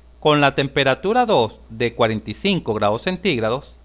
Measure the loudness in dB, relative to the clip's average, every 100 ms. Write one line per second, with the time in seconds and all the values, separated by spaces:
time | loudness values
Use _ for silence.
0 | -20 -4 0 4 2 2 -2 0 0 0
1 | 0 0 2 2 0 -4 -18 -6 -4 0
2 | 0 0 -6 -6 -2 -2 -2 0 0 0
3 | -4 -2 -2 0 -2 -4 -8 -20